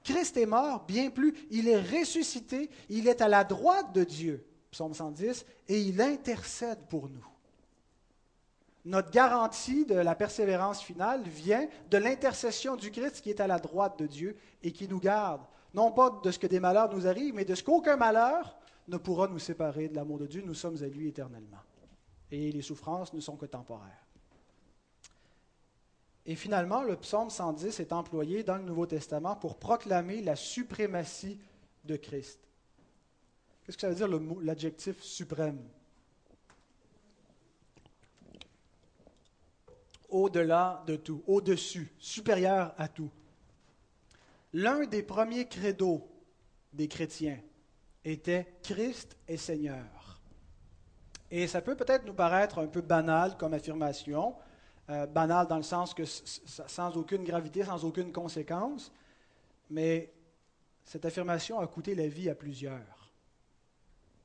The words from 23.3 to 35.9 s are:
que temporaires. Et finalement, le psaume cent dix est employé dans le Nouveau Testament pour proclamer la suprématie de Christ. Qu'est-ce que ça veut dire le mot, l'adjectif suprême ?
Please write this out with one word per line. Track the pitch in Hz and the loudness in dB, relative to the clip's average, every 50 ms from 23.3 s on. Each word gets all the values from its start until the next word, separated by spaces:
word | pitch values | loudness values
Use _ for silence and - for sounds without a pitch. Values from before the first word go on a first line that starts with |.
| 147 | -12
que | 143 147 | -12 -12
temporaires. | 139 - 123 120 - 117 107 101 98 98 - _ _ _ _ _ _ _ _ _ _ _ _ _ _ _ _ _ _ _ _ - - _ _ _ _ _ _ _ _ _ _ _ _ _ _ _ _ _ _ _ _ _ _ - | -12 -12 -12 -12 -12 -14 -14 -16 -18 -20 -20 _ _ _ _ _ _ _ _ _ _ _ _ _ _ _ _ _ _ _ _ -20 -20 _ _ _ _ _ _ _ _ _ _ _ _ _ _ _ _ _ _ _ _ _ _ -10
Et | 160 160 | -10 -10
finalement, | 160 - 196 208 190 175 180 208 254 | -8 -4 -2 0 0 0 2 0 0
le | 277 233 180 | 0 0 -2
psaume | 165 - - - 208 226 226 | -4 -4 -2 0 0 0 -2
cent | 220 - 180 165 156 | -4 -4 -4 -4 -4
dix | 151 170 214 214 - | -4 -4 -6 -6 -6
est | 165 - 170 | -6 -4 -4
employé | 170 165 - 170 156 151 156 185 214 220 | -4 -4 -4 -4 -4 -2 -2 -2 -2 -2
dans | 190 185 | -2 -2
le | 190 190 | -2 -4
Nouveau | 180 170 165 170 | -4 -2 -2 -2
Testament | 170 160 151 147 - 151 151 160 185 208 | -2 -2 -4 -4 -4 -6 -4 -2 -4 -4
pour | 208 - 160 - | -4 -6 -10 -10
proclamer | - - 202 233 233 - 208 190 175 175 180 202 226 | -4 0 0 0 0 2 0 0 0 0 -2 -4 -4
la | 208 165 147 | -2 -2 -2
suprématie | 135 - - - 247 247 - 190 - 214 202 185 175 160 - - - - 196 202 202 - - _ _ _ _ _ _ - | -2 -4 -8 -8 -8 -8 -6 -4 -2 -2 -2 -2 -4 -6 -6 -10 -12 -12 -12 -12 -14 -16 -20 _ _ _ _ _ _ -8
de | 147 156 | -6 -6
Christ. | 147 - - 147 139 135 - - - _ _ _ _ _ _ _ _ _ _ _ _ _ _ _ _ _ _ _ _ _ _ _ _ _ | -6 -6 -8 -10 -10 -10 -12 -18 -20 _ _ _ _ _ _ _ _ _ _ _ _ _ _ _ _ _ _ _ _ _ _ _ _ _
Qu'est-ce | - 180 | -16 -10
que | - | -4
ça | 208 190 | -2 -2
veut | 175 | 0
dire | 175 220 | 0 0
le | 196 175 156 | 0 0 0
mot, | 160 156 165 185 | -2 -4 -6 -4
l'adjectif | 165 156 160 151 156 160 156 - - 190 185 - - | -4 -4 -4 -2 -4 -6 -6 -6 -8 -8 -8 -8 -10
suprême ? | - - - 170 - 156 143 160 151 143 139 120 - - _ _ _ | -14 -12 -10 -10 -6 -4 -2 -2 -2 -2 -6 -10 -16 -20 _ _ _